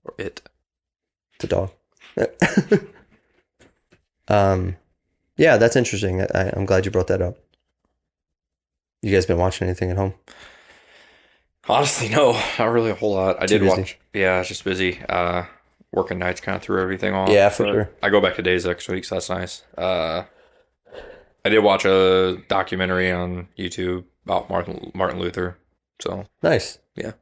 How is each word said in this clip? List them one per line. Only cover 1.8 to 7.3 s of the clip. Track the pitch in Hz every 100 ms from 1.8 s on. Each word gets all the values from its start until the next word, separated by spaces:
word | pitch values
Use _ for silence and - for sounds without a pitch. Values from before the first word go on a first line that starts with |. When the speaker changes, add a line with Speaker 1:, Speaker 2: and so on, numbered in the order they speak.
| _ _ - -
Speaker 2:
<laughs> | 117 - 175 - - 208 - - _ _ _ _ _ _ _ _ _ _ _ _ -
Um, | 104 98 95 92 90 _ _ _ _ _ -
yeah, | 156 120
that's | 117 131
interesting. | 120 98 101 92
I, | 95 - 95
I'm | - 95
glad | 95 95
you |
brought | 95 90
that | 92
up. | 90